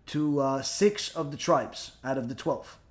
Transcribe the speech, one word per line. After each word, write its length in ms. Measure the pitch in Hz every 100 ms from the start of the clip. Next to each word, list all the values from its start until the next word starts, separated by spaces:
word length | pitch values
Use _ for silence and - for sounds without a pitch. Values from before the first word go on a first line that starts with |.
| -
to, 340 | 147 151 143
uh, 220 | 135 135
six 460 | - - 208 208 - -
of 140 | 147
the 40 | 143
tribes 560 | - 147 110 - - -
out 140 | 127 135
of 100 | 120
the 60 |
twelve. 440 | 131 165 139 - - -